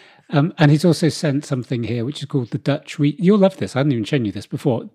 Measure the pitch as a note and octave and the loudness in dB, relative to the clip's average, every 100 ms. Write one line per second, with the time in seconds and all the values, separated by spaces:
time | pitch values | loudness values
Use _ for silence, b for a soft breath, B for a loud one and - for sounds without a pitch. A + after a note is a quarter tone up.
0 | B B _ D3+ D#3+ - D3 D3 F3+ D3+ | B B _ 0 0 4 4 6 4 2
1 | D#3+ - D#3+ C3+ - B2+ A#2 B2 G#2+ A#2+ | 0 -2 -2 -2 -4 -6 -4 -4 -4 -4
2 | A#2 - C#3 C#3 A#2+ - - C#3+ - - | -4 -8 -6 -4 -4 -4 -4 -4 -6 -2
3 | D3 - F3+ G#3 F#3+ - G2 B2+ D3 A#2+ | -2 0 2 4 4 2 -4 0 0 0
4 | G2+ D3 G#2+ G2 - C#3+ D3 - - | 0 -2 -2 -6 -10 -6 -2 -2 -4